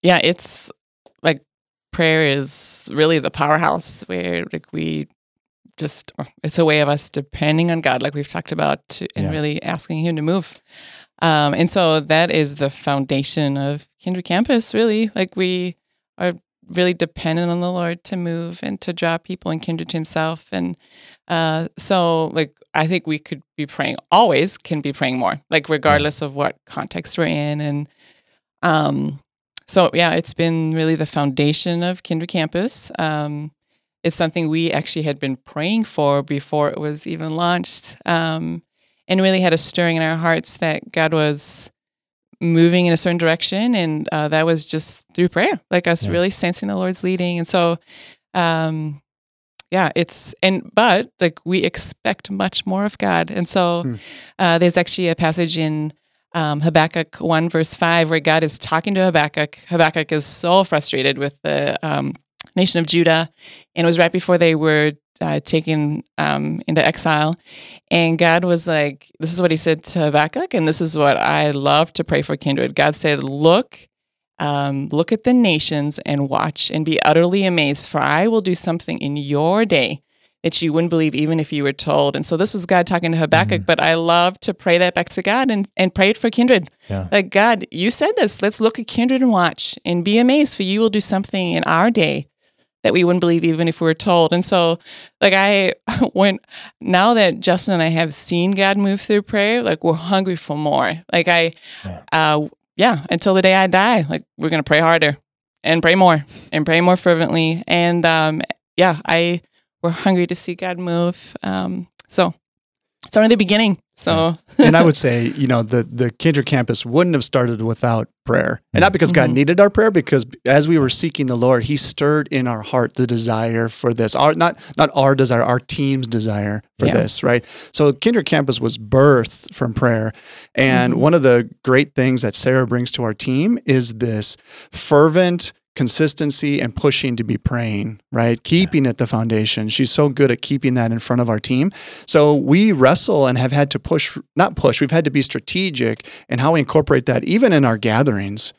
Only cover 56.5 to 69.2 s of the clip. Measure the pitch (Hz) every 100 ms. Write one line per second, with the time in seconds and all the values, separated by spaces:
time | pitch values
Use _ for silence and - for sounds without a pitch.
56.5 | 147 160 160 160 170 160 - 165 160 165
57.5 | 165 160 - 170 170 160 160 151 156 160
58.5 | - - 160 185 196 185 160 151 - 151
59.5 | - - 170 160 160 151 156 143 - 175
60.5 | 185 190 156 147 - 131 139 143 143 160
61.5 | 143 143 - 156 147 139 - _ _ -
62.5 | - 185 175 165 175 165 160 165 _ -
63.5 | - _ - 170 170 170 185 - 175 165
64.5 | 160 156 151 151 151 _ _ 165 147 -
65.5 | 160 156 156 147 151 - - 147 143 147
66.5 | 160 - 156 160 - 165 151 156 170 _
67.5 | - - - _ 170 165 165 170 165 180
68.5 | 170 170 156 147 139 _ _